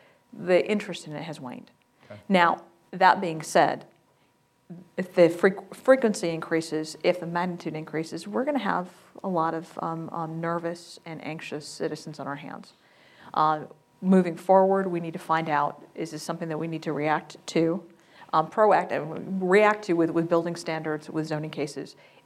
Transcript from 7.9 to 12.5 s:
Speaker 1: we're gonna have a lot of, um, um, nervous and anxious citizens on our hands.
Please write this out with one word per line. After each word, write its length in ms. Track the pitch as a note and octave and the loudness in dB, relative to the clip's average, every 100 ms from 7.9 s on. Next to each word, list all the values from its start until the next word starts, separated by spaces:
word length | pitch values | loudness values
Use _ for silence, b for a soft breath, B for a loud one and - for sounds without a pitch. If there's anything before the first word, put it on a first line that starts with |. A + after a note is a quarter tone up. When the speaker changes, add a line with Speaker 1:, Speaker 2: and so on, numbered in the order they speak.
| D3+ D#3+ E3 G3+ | -6 -6 -8 -6
Speaker 1:
we're 160 | G#3+ C4+ | -4 -2
gonna 140 | C#4+ | -2
have 280 | G#3 F3 F3+ - - - | -2 -2 -4 -12 -20 -12
a 40 | G3 | -4
lot 260 | F3+ D#3+ | -2 -2
of, 240 | E3 E3 - | -2 -8 -10
um, 280 | E3+ E3 D#3+ | -8 -6 -8
um, 300 | E3+ D#3+ D#3+ | -8 -8 -6
nervous 580 | E3 E3+ E3+ F3 - - - | -4 -4 -4 -8 -14 -20 -16
and 180 | D#3+ - | -14 -12
anxious 420 | D#3+ - D3+ D#3 | -12 -10 -12 -12
citizens 520 | - D#3+ D#3 - D3+ | -8 -8 -8 -12 -12
on 80 | C#3 | -10
our 80 | C#3+ | -10
hands. 380 | - | -12